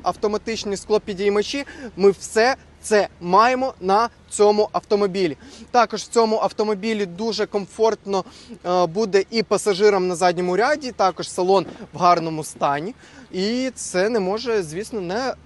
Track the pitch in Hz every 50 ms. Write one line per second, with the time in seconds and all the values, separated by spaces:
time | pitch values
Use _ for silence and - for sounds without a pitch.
0 | - 180 170 - - 208 214 208 - 233 226 - - 208 196 185 - - 214 214
1 | - - 202 175 202 202 202 208 208 - - 285 277 - - 302 269 220 - 170
2 | 190 196 190 - - - - 220 226 254 269 - - - - - - - 214 208
3 | 185 - - - 170 175 180 202 220 247 254 254 262 262 - - 185 185 196 214
4 | 233 233 - _ _ - - - 208 208 208 208 208 - - 180 - - 220 202
5 | 208 196 175 196 190 165 131 - - - - - 226 - - 247 226 214 226 196
6 | - - - 233 226 220 214 214 208 190 - - 214 214 214 190 185 226 226 208
7 | 202 175 170 175 220 233 202 190 214 202 - 208 196 - - - 220 220 208 -
8 | - 196 196 190 175 - - - - - 233 180 - 175 180 180 180 170 160 202
9 | 226 196 180 196 190 - 226 226 208 - 208 190 - 214 196 170 214 214 202 190
10 | 180 180 180 156 185 180 175 170 180 180 180 180 226 269 302 302 294 254 196 -
11 | 202 185 175 - 165 - - - 180 185 196 190 160 - - - 214 - - 147
12 | 180 175 175 170 165 165 160 156 147 - - - 170 147 143 147 156 202 262 -
13 | - - - - - - - 185 190 208 233 254 262 262 240 - - - - 180
14 | 185 220 247 226 190 180 202 226 247 254 226 208 180 147 156 180 220 - - 214
15 | 180 170 185 233 269 254 - - -